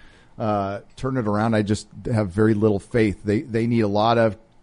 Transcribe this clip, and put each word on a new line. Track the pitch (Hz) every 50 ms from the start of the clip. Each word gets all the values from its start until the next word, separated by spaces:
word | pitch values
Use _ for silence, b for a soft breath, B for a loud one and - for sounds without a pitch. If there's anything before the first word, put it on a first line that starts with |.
| b b b b b b b -
uh, | 117 107 107 101 98 98 101 101 - - -
turn | - - 131 131
it | 131 113
around. | 104 104 104 110 117 113
I | 107
just | 107 98 107 - - - - - 98 -
have | 120 107 107 90
very | 82 104 107 110 113
little | 104 110 107 101 95
faith. | - - - 120 113 104 87 - -
They, | 104 101 117
they | 160 135 107 113 117
need | 120 120 117
a | 110 101
lot | 101 104 107 117 120 117
of, | 113 110 95 - - _ _ -